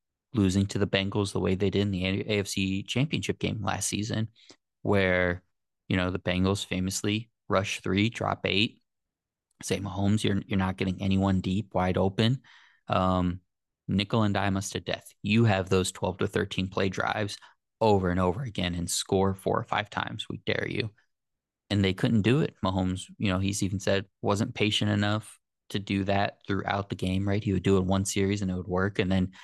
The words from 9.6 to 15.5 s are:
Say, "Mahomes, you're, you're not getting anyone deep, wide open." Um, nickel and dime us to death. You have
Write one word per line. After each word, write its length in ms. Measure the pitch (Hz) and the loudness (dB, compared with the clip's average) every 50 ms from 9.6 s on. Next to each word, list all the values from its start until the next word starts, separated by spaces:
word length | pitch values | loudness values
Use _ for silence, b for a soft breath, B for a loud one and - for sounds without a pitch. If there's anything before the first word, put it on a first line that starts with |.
Say, 180 | - - 95 92 | -6 -4 -4 -4
"Mahomes, 440 | 98 98 92 98 98 101 104 107 - | -4 -4 -4 0 2 2 2 2 2
you're, 180 | 101 101 101 - - | 0 0 -2 -2 -2
you're 100 | 107 95 | -2 0
not 180 | 95 92 92 | 0 0 0
getting 260 | - 98 95 90 - | -2 -2 -2 -2 -2
anyone 380 | 95 95 95 95 98 98 95 92 | -2 0 2 2 4 2 2 2
deep, 340 | 90 92 92 101 104 - - | 0 0 -2 -2 -4 -2 -2
wide 240 | 92 92 92 90 95 | 0 0 2 2 2
open." 440 | 92 95 95 - 110 117 135 135 B B B B B B B B B - | 0 0 0 0 0 0 0 -2 B B B B B B B B B -2
Um, 520 | - 95 92 92 92 90 90 90 87 92 _ _ _ _ _ _ _ _ _ - | 0 2 2 2 2 2 2 0 -2 -4 _ _ _ _ _ _ _ _ _ -2
nickel 360 | 98 95 104 - - 113 107 | 0 0 0 0 0 0 2
and 100 | 104 98 | 2 0
dime 240 | 101 98 101 95 98 | 0 0 0 0 -2
us 140 | 98 - | -4 -4
to 80 | - - | -6 -8
death. 280 | - - - - - - - _ | -6 -6 -6 -6 -8 -12 -16 _
You 240 | - 101 104 117 117 | -2 2 4 4 6
have 240 | 110 | 6